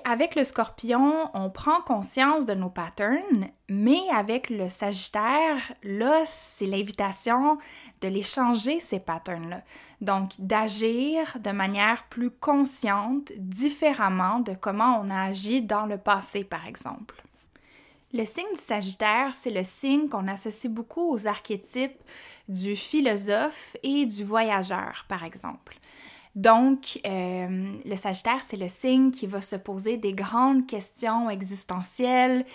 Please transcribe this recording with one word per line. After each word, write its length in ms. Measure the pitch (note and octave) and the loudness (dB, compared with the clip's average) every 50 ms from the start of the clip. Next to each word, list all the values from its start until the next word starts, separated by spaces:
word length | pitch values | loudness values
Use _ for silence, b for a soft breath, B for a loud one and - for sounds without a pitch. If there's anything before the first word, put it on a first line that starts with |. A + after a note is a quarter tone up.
| - | -2
avec 280 | B3+ A#3 A3+ D4+ E4+ - | -2 2 2 0 0 2
le 100 | D#4 C4+ | 0 0
Scorpion, 840 | - - - A3 - - - - A3+ A#3+ B3 C4+ C#4+ D#4 D#4+ D#4+ - - | 0 0 -2 -2 -2 -4 -8 -2 0 4 4 4 4 4 2 -2 -4 -4
on 160 | G3 F#3+ F#3+ | -4 -6 -6
prend 320 | F#3+ - - C#4+ D#4 F4 E4+ | -6 -2 2 2 2 2 2
conscience 640 | - C4 G#3 G3 - - C4 C4 C#4 D4+ D#4 C#4 | 0 -2 -2 0 -4 0 2 4 4 4 2 2
de 80 | A3 G3+ | 0 0
nos 160 | F#3+ F#3 F3+ | -2 -2 -4
patterns, 800 | F3+ F#3 E3+ E3 - - G3+ G#3 B3+ D#4+ F#4+ G#4 D4 G#3 F#3+ F#3+ - _ _ - | -4 -6 -8 -8 -4 -2 0 2 2 0 2 2 2 2 2 -4 -10 _ _ -4
mais 320 | G3 G3+ G#3 A#3+ C#4+ F4 F#4 F#4+ D4 | -2 2 4 6 4 4 4 2 0
avec 320 | A3 G3+ G#3+ A3+ B3+ B3+ - | 0 2 0 -2 -2 -2 -4
le 220 | A#3 G#3 F#3 F3+ | -4 -4 -2 -4
Sagittaire, 880 | F#3 - G#3+ G3+ G3+ F#3+ - - - G#3 G#3+ A#3 C4+ D4+ E4 D#4+ D4+ C4 - - B3 - - | -4 -4 -4 -2 -2 -2 -4 -2 -2 0 0 2 4 4 4 2 2 0 -4 -8 -12 -14 -8
là, 400 | G3+ G3 G#3 A3+ C4 D4+ D#4+ D#4+ | -6 -2 0 2 4 4 4 2
c'est 400 | D#4 - - - - - - G#3 | 0 -4 -6 -6 -6 -4 -2 -2
l'invitation 920 | G3 G3 G3 G3 G3+ - - G3+ G3 F#3 - - A#3 A#3 B3 C4+ D4 D#4 D4 B B B B B B B _ | -2 0 -2 -2 -4 -4 -4 -4 -4 -2 -4 0 2 2 4 4 4 2 2 B B B B B B B _
de 80 | - F#3+ | -4 -2
les 140 | F#3+ G3 G3+ | -2 -2 -2
changer, 580 | - - C#4 B3+ A#3+ A#3+ A3 G3+ B3+ D4+ E4+ | -2 0 2 2 2 2 2 2 0 -2 -2
ces 180 | - - A3 F#3 | -2 -4 -4 -4
patterns-là. 640 | F#3 - E3 E3 - - F3+ E3 E3 E3 F3+ F#3+ B B B B B B B B | -4 -6 -6 -6 -6 -8 -8 -8 -8 -10 -10 -12 B B B B B B B B
Donc, 300 | G3+ G3 G3 F#3+ F#3+ F#3+ - - | -2 0 0 0 0 -2 -6 -8
d'agir 1000 | G3 F#3+ A3 G#3+ A3 A3 G3 G#3 A3+ A3+ A3+ A#3+ C4 D4 D#4 D#4+ D#4+ D#4 - B3+ | -2 0 2 2 2 0 0 0 0 2 2 2 0 0 0 0 -2 -2 -6 -8
de 120 | G3+ G#3 | -6 -4
manière 540 | G3 G3+ F#3+ G3 G3+ G3+ G3+ G#3+ A#3 A#3 - | -2 0 0 0 2 2 4 4 2 0 -4
plus 260 | _ - A#3 A#3+ B3 | _ -6 -4 -2 -4
consciente, 1000 | - _ - D4+ C#4+ C#4 C#4 C4+ - - - G#3+ G3+ G3+ G3+ A3+ C4 C#4+ C#4+ - - | -4 _ 0 2 4 4 4 2 2 -2 0 0 0 0 0 0 -2 -2 -4 -6 -12
différemment 1040 | G#3+ F#3+ F#3 F#3 G3 C4 D4 D4 - D#4+ D4+ C#4 C#4 G#3+ F#3+ F#3 F#3 F#3 F#3 G#3+ B3 | -10 -8 -4 -2 2 2 2 2 2 2 2 4 4 2 2 2 2 2 2 2 0
de 140 | A#3+ G#3+ F#3 | 0 -2 -4
comment 440 | F#3 - G#3 G3 G#3 A3+ B3+ B3+ A3 G3+ | -4 -4 -4 0 2 4 4 4 4 2
on 80 | G3 | -2
a 140 | G3 F#3+ F#3+ | -2 -2 -2
agi 360 | F#3+ G3 F#3+ F#3+ G#3 A#3+ C4 | -2 -2 -2 -2 0 0 0
dans 240 | A#3 G#3 A3 G#3 G#3+ | 0 0 0 0 0
le 140 | G#3+ G#3 G3 | -2 -4 -4
passé, 460 | - G#3+ G3+ F#3+ F#3+ - - G3+ G3 | 0 0 2 2 2 -2 -2 -4 -4
par 220 | G3 E3+ D#3+ E3 | -6 -8 -10 -10
exemple. 560 | - - - - - - - G#3 - - - _ _ _ _ _ _ b b b b b b b b b b b b - | -10 -12 -10 -10 -10 -10 -12 -16 -18 -20 -20 _ _ _ _ _ _ b b b b b b b b b b b b -4
Le 100 | A#3 A3 | -4 -4
signe 300 | G#3+ - - F4+ G#4+ G4 | -4 -4 -6 -6 -6 -6
du 60 | - | -4
Sagittaire, 720 | - - A3+ G#3+ F#3+ F#3+ F#3+ - G#3+ G#3+ G#3+ A#3 C4+ C#4 B3+ | -2 -2 -2 -2 -2 -4 -4 0 0 2 2 2 0 0 -2
c'est 160 | - - B3 | -4 -4 -4
le 140 | G#3+ F#3 F#3 | -2 -2 -4
signe 440 | F#3 - - - C4+ C4+ D4 D4+ C#4+ | -2 -4 -2 0 2 2 2 2 0
qu'on 200 | C4+ G3+ F#3+ F#3+ | -2 -4 -4 -4
associe 440 | G3 G3 - A3 G#3+ - - A#3+ A3 | -6 -6 -8 -8 -8 -6 -6 -6 -6
beaucoup 400 | A3+ A3+ - - E4 F4 E4+ C#4+ | -6 -8 -8 -4 -2 -2 0 0
aux 140 | G#3+ G3+ | 0 -2
archétypes 760 | G#3+ G#3 - - - G#3+ G3 G3 - - B3+ C4 C4+ C4+ - B B B B B B B B B - | -2 -4 -4 -6 -8 -8 -6 -6 -6 -4 -2 -4 -4 -6 -12 B B B B B B B B B -10
du 260 | F#3+ F#3 F#3 G3+ G#3 | -8 -6 -4 -4 -4
philosophe 1000 | G3+ - - - D#4 C#4+ B3 G#3+ G3+ G3 G3+ G3+ A3 B3+ D4+ D4+ - - - - - - | -6 -6 -2 0 2 4 4 2 0 0 0 0 2 0 -2 -4 -8 -16 -16 -16 -8 -4
et 240 | C4+ C#4 C#4+ C#4+ | -2 0 2 0
du 180 | A3+ G#3 G3+ G#3 | 0 -2 -4 -4
voyageur, 800 | G3+ G#3+ A3+ A3+ A3 G#3 G3 F#3 F#3 G3 F#3 F#3+ - - - - - | 0 2 2 2 2 2 0 0 -2 -4 -4 -4 -6 -8 -12 -10 -8
par 160 | G3 F3 E3+ | -8 -8 -8
exemple. 540 | E3 - - - E2+ - - _ - - - B B B B B B B B B B _ | -12 -14 -12 -12 -12 -12 -12 _ -20 -20 -20 B B B B B B B B B B _
Donc, 640 | G3+ F#3+ A3+ A3+ A3+ B3+ C4+ C4+ C4 - - - - - | 4 8 8 8 10 8 6 4 2 0 -8 -10 -8 -6
euh, 680 | G3+ F#3+ F#3 F3+ F3+ F#3 F#3 F3+ F3+ F#3+ F#3 F#3+ G3 G3 G#3+ - | -6 -4 -4 -4 -4 -4 -4 -4 -4 -4 -4 -4 -6 -8 -10 -8
le 120 | - G3+ | -8 -8
Sagittaire, 460 | F#3 - G3+ F#3 F#3+ - A3+ B3 C4+ B3+ | -4 -4 -4 -4 -2 0 0 0 0 -2
c'est 140 | - - | -6 -6
le 120 | G3 F#3+ F3+ | -6 -6 -6
signe 420 | - - - B3+ B3+ C4 C4 C4 | -6 -2 2 4 6 6 6 6
qui 160 | B3+ C4 - | 4 0 -6
va 160 | F#3+ G3+ G3 G3 | -6 -6 -6 -6
se 140 | - - | -4 -6
poser 420 | F#3+ G3 - G3 F#3+ G3 A3 A#3+ A#3 | -8 -8 -8 -8 -4 -2 -2 -2 -2
des 160 | G#3+ G3+ F#3+ | -2 -4 -2
grandes 520 | G3 G3 F#3+ G#3+ A#3 B3+ C4+ C4+ C4 B3+ | -2 -4 -2 2 2 4 6 4 4 2
questions 640 | B3+ A#3+ G#3 F#3+ - - - B3 A3+ A3 A#3 A#3+ A3+ | 0 -4 -8 -8 -8 -8 -4 -2 0 0 0 0 -2
existentielles, 1160 | G3+ F#3+ G3 F#3+ G3+ F#3+ - - F#3 F3+ F3+ - - - B3 B3 B3+ B3+ B3+ B3+ B3+ B3+ B3+ B3+ B | -4 -4 -4 -4 -4 -6 -6 -6 -6 -6 -4 -4 -2 0 2 4 4 6 6 6 4 2 0 -2 B